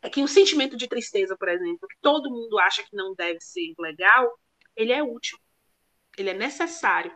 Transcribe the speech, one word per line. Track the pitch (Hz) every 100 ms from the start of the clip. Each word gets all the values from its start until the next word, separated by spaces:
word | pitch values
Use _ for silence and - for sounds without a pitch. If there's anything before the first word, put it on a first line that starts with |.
É | -
que | -
um | 277
sentimento | - 381 311 269 247
de | 247
tristeza, | 247 233 214 190 190
por | -
exemplo, | 175 175 170 392
que | -
todo | - 302 277
mundo | 240 226 214
acha | 185 -
que | -
não | 202 190
deve | 190 175 170
ser | - - 165 165
legal, | 165 156 185 233 247 - _ _ _ -
ele | 220
é | 254
útil, | 294 233 - - _ _ _ _ _ _ _ -
ele | 196
é |
necessário. | 185 233 294 339 - 220 170 170